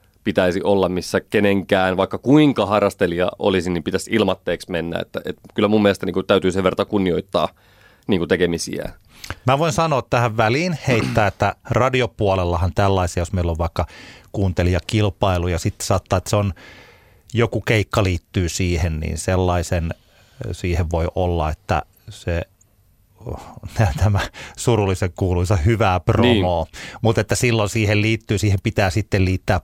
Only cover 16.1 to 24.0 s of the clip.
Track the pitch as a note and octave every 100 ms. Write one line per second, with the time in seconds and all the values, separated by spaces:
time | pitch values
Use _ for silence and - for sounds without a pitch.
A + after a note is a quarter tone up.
16.1 | F#2+ - G#2 G2+ - - - - - _
17.1 | _ _ G#2+ A#2 A#2 G2+ A2+ G2 - G2
18.1 | F2 _ - F2 - F#2 E2+ E2 D#2 D#2
19.1 | D#2 - F#2 F2+ F2 E2+ F2+ E2 - _
20.1 | _ _ - - F#2 F#2 E2 E2+ E2+ F2
21.1 | - F2+ E2+ D#2 D#2 - E2 - _ -
22.1 | - - E2+ - _ _ _ _ _ _
23.1 | _ A#2+ - - - - - G#2 D2+